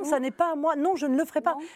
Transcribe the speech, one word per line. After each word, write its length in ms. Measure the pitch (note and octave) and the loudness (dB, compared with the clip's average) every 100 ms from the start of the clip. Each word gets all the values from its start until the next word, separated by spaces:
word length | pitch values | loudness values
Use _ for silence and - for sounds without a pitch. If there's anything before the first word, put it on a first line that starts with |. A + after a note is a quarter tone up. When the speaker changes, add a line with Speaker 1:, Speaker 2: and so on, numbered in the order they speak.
Speaker 1:
tout ? 60 | D4+ | 0
Speaker 2:
ça 120 | C#4+ | 0
n'est 140 | C4 | 0
pas 180 | - E4+ | 0 0
à 60 | D4+ | 0
moi, 180 | D#4+ | 0
non, 220 | D4 E4+ F4 | 0 0 0
je 100 | C#4+ | 0
ne 100 | C4 | 0
le 80 | |
ferai 160 | D#4 D4+ | 0 0
pas. 140 | A#3 | 0
Speaker 1:
Non. 60 | C#4+ E4 | -2 -8